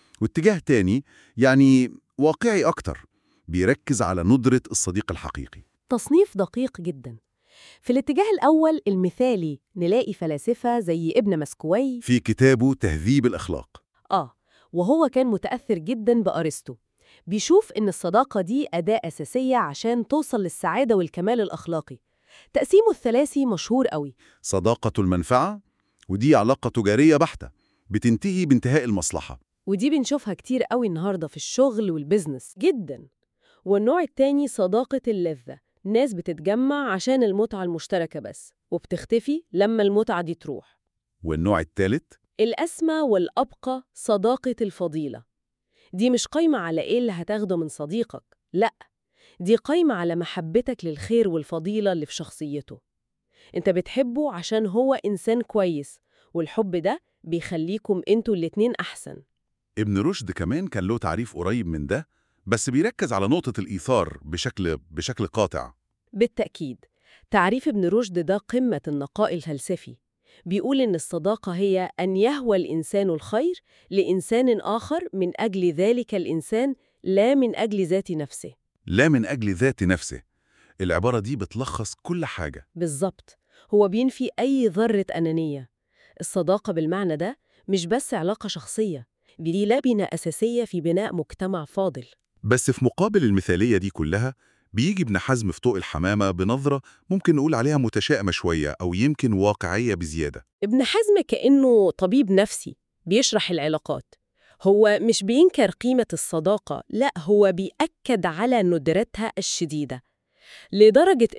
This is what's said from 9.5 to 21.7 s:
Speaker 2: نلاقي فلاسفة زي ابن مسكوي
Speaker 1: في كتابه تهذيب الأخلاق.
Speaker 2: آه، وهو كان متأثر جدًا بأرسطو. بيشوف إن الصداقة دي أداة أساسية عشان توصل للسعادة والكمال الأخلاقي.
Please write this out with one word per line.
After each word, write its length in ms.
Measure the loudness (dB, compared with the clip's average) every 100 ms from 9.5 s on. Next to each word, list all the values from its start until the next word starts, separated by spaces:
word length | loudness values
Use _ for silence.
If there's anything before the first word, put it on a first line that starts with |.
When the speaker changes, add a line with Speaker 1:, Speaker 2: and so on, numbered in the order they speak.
| -8 _ -4
Speaker 2:
نلاقي 380 | 0 0 0
فلاسفة 680 | -4 -6 -4 -2 -2 0 -2
زي 340 | 0 -2 0 0
ابن 240 | 2 0
مسكوي 640 | -4 -8 -2 0 0 -4
Speaker 1:
في 180 | 0 0
كتابه 540 | 2 4 4 6 2
تهذيب 520 | 0 -2 -2 2 2 2
الأخلاق. 580 | -2 -6 -8 -8 -20 _ _ -4
Speaker 2:
آه، 240 | -4 -4 _ _ _ _
وهو 360 | -2 2 2 2
كان 180 | 2 0
متأثر 500 | 0 -4 -8 -4 -4
جدًا 460 | -4 -4 0 2
بأرسطو. 520 | 2 -2 -4 -6 -14 -20 _ _ _ _ -6
بيشوف 440 | -4 4 4 4
إن 160 | -2 -4
الصداقة 540 | -2 0 2 2 -2
دي 260 | -2 -4 -2
أداة 280 | -4 0 -2
أساسية 540 | -2 -10 -6 -2 0 0
عشان 500 | 0 -4 -2 -2 0
توصل 340 | -2 0 -2
للسعادة 540 | -4 -4 -2 0 2 2
والكمال 460 | 2 -2 -2 0
الأخلاقي. 560 | -2 -6 -6